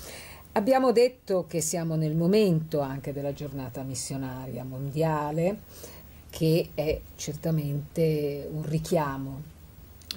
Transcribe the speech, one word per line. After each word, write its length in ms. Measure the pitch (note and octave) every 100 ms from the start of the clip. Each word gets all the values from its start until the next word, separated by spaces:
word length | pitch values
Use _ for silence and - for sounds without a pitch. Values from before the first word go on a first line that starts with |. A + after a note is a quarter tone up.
| - - - - -
Abbiamo 360 | A3 G#3 C4 C4
detto 540 | A3+ B3+ - - F#3+ E3
che 140 | E3+
siamo 340 | D#3 F3 E3
nel 220 | D#3+ D#3 D#3
momento 640 | E3+ G#3+ G3+ D#3+ D#3 D3+
anche 320 | C3+ C3+ D3+
della 200 | C#3 C#3+
giornata 500 | C#3 D3 C#3 B2+ C3+
missionaria 800 | C3 B2+ - C3+ C3 B2+ C3 B2+
mondiale, 960 | C3 B2+ C#3 D3+ D#3+ D3+ D3 D#3 F3 A3 - - - - - - -
che 420 | - D#3+ E3 D#3+
è 260 | - D3+ - - -
certamente 1300 | - D3 E3+ D#3+ C#3+ C#3+ D3 - D#3+ D3+ C#3+ C#3+ C#3
un 100 | D#3
richiamo 800 | D3 D#3 D#3 F3 C#3+ C3+ C3+ C3+ D3+ - - - - - -